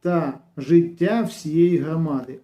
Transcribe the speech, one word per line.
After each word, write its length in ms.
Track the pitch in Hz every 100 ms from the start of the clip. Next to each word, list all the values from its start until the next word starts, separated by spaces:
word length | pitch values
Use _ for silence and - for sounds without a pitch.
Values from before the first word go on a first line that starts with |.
та 380 | 175 175 147 131 _ -
життя 640 | 135 170 170 - 180 226
всієї 560 | 226 - 156 156 175 170
громади. 600 | 143 160 160 139 123 143